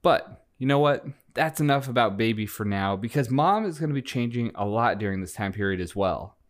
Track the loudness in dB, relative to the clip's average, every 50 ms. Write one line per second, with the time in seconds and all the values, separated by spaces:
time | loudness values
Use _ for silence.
0 | 6 4 4 4 2 -6 -18 -20 _ _ _ _ 0 2 4 4 4 4 2 0
1 | -4 -12 -16 _ _ _ _ -2 -2 -2 0 0 2 2 2 2 0 0 2 2
2 | 2 2 2 2 0 0 2 0 -4 -6 -4 -4 -2 -2 0 0 0 0 -2 -2
3 | -4 -2 -2 -2 0 2 2 2 4 4 2 2 0 -4 -4 -4 -4 -2 -2 -4
4 | -4 -4 -4 -2 -2 -2 -2 -2 -4 -4 -2 -4 -2 0 0 2 2 0 0 0
5 | -2 -2 -2 -4 -6 -8 -6 -6 -6 -4 -2 -2 0 0 0 -2 -4 -6 -2 0
6 | 0 0 0 -2 -6 -12 _ _ _